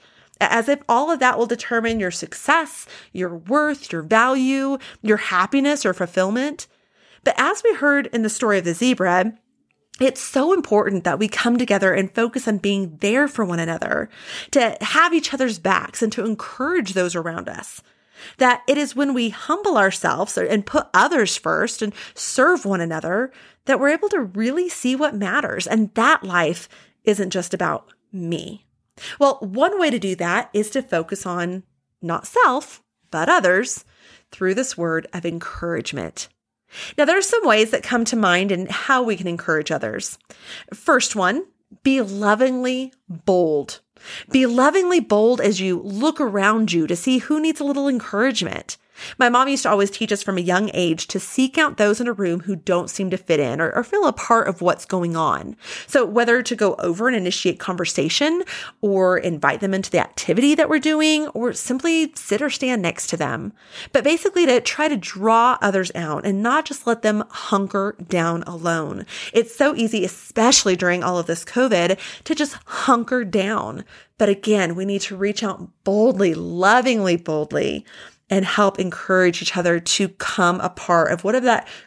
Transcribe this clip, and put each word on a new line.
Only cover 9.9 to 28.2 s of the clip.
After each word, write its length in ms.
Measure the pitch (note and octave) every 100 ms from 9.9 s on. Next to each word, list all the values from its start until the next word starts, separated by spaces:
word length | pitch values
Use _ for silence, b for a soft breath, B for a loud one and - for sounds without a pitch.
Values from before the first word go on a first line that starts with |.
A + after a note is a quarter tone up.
| -
it's 220 | C4 C4
so 320 | - C4+ D4+
important 500 | F#4 - G#3 G#3 F#3+
that 160 | F3 E3
we 80 | G#3+
come 300 | - A#3+ A#3+
together 360 | B3 G3 F#3+
and 200 | F#3 F#3+
focus 340 | - A#3 A#3+ A3+
on 120 | G3+
being 380 | G3+ G3 F3+ D#3
there 300 | G3+ B3+ C#4+
for 160 | A#3
one 160 | F#3+ E3+
another, 500 | E3 E3 - D2 - B B B B
to 260 | C#4 A3+ -
have 320 | G#3+ D4+ E4+
each 200 | E4 -
other's 260 | C4 B3+ F3+
backs 420 | F#3+ F#3 - -
and 100 | A3
to 120 | A#3 A3
encourage 680 | G#3+ - - C#4 F4+ F#3+
those 220 | F#3+ F3+ F3
around 340 | E3 E3 -
us. 320 | - - - B B B B B B
That 260 | B3 A#3+ -
it 100 | D4
is 180 | C#4+ B3
when 180 | C#4+
we 160 | B3 A#3
humble 480 | - - F4 G#4 B3
ourselves 600 | G3 - E3 C#3 G#3 F#3+
and 280 | F3+ G#3 G3+
put 220 | - -
others 440 | F#3 C#4 D#4+ G3 -
first 440 | D#3+ D#3+ A#3 -
and 120 | G#3 B B
serve 520 | - - - D4+ E4+ G3+
one 160 | F#3
another 500 | E3 D#3+ D#3+ G3+ C4 B B B -
that 140 | C4+
we're 100 | C#4
able 200 | D#4+ G4+
to 120 | G4+
really 480 | G3+ F#3+ A3+ D#4 F4+
see 260 | - B3 C4
what 200 | D4+ G#3
matters. 520 | G3 C4 - - -
And 260 | A3+ G#3
that 300 | A3+ B3 -
life 440 | F#3+ F3 D#3 F3 - b b b
isn't 260 | - G3+ F#3
just 240 | F#3 E3+
about 380 | F3 E3 C#3+ _ _ _
me. 540 | F#3+